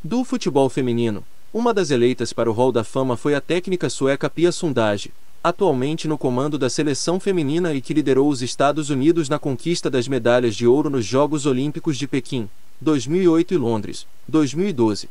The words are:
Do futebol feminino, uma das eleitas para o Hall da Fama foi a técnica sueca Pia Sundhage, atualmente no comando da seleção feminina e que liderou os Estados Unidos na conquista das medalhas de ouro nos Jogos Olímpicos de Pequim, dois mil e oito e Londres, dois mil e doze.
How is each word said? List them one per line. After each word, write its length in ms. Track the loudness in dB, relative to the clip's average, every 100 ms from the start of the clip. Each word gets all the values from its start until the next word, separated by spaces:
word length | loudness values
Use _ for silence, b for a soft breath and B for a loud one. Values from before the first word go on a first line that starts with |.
Do 220 | -2 -2
futebol 460 | 0 -2 2 2 2
feminino, 560 | 2 0 2 0 -2 -8 -12 -6
uma 200 | -2 0
das 180 | 2 2
eleitas 400 | 4 4 2 -2
para 180 | 0 0
o 40 |
Hall 180 | 2 2
da 140 | 2 -2
Fama 320 | -2 -2 -2
foi 180 | 0 -2
a 60 |
técnica 480 | 0 -2 -2 -2 -2
sueca 400 | 0 0 0 -2
Pia 220 | 0 0
Sundhage, 580 | 0 -2 2 0 0 -6 -12 -12 -2
atualmente 640 | -2 2 0 2 -2 -4 -4
no 100 | -2
comando 400 | 0 0 -2 0
da 120 | -2
seleção 500 | 0 -2 -2 -2 -2
feminina 540 | 0 0 0 0 0
e 80 | -2
que 120 | 0
liderou 360 | 0 4 4 4
os 120 | 2
Estados 480 | -4 0 2 2 -2
Unidos 380 | 2 2 2 0
na 100 | -2
conquista 520 | -2 -4 -2 -2 0
das 180 | -2 0
medalhas 480 | 0 2 4 2 2
de 100 | 4
ouro 240 | 4 2
nos 160 | -2 0
Jogos 400 | 2 2 0 0
Olímpicos 520 | 0 -2 -2 -4 -4
de 100 | -4
Pequim, 420 | -4 -2 -6 -6 -10 -12 -4
dois 260 | 0 0 0
mil 160 | 2
e 60 | 4
oito 260 | 4 2
e 40 | 0
Londres, 500 | 0 -2 -4 -10 -10 -10 -2
dois 280 | 2 2
mil 160 | 0 -2
e 40 |
doze. 360 | 2 2 2 -6